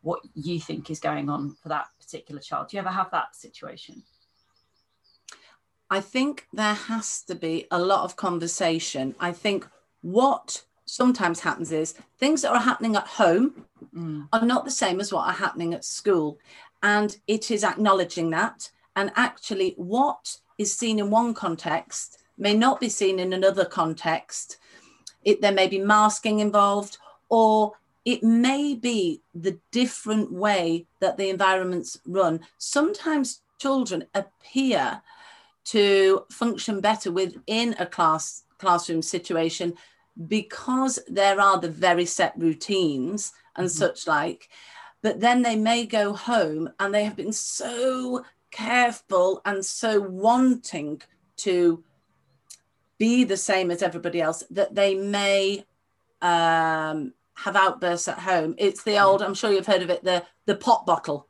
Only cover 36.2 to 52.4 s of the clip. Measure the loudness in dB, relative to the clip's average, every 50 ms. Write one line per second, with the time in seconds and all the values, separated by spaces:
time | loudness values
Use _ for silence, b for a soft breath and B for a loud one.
36.2 | 0 _ -8 -4 -4 -4 -2 -4 -6 -6 -4 0 2 0 0 0 -2 -4 -2 -2
37.2 | -2 -2 -4 -12 -8 -4 -2 -2 -2 -2 -2 -4 -6 -8 -2 0 2 2 2 0
38.2 | -2 -8 -12 -16 _ _ _ _ 0 2 2 2 0 -2 -4 -4 -4 -4 -6 -6
39.2 | -6 -2 -2 0 0 0 -2 -4 -6 -6 -6 b b b b b b b _ -16
40.2 | -6 -2 -2 -2 -2 -4 -14 -12 -6 -4 -2 0 0 0 -2 -6 -8 -6 0 2
41.2 | 4 4 4 6 4 4 4 4 0 -4 -4 2 4 4 4 4 2 -2 0 0
42.2 | 0 0 0 0 0 0 0 -2 -4 -2 0 0 0 0 0 -2 -4 -4 -4 -6
43.2 | -8 -10 b b b b b -4 -4 -4 -2 0 0 -2 -2 -4 -2 0 0 0
44.2 | 0 -2 -6 -10 -18 _ B B B B B B B B B B -2 -2 -2 2
45.2 | 2 4 4 4 2 2 0 0 2 2 2 2 0 0 0 0 0 0 -2 -6
46.2 | -4 0 2 2 2 0 -2 -4 -6 -8 -4 _ -4 0 0 0 0 0 -4 -6
47.2 | -6 -6 -6 -6 -6 -8 -8 -8 -8 -8 -6 -2 -2 -2 -2 -2 -4 -4 -6 -6
48.2 | B B B B _ _ -14 -10 -6 0 2 2 2 2 0 -4 _ _ 2 2
49.2 | 4 4 2 -2 _ -4 -4 -4 -4 -6 -8 -4 -2 2 2 2 0 0 -8 0
50.2 | 2 4 4 6 4 4 2 2 -2 -10 -8 -8 -6 -6 -10 -10 -14 _ _ _
51.2 | _ _ _ -6 -2 0 2 4 4 4 2 2 -6 _ _ _ _ _ _ _
52.2 | _ _ _ _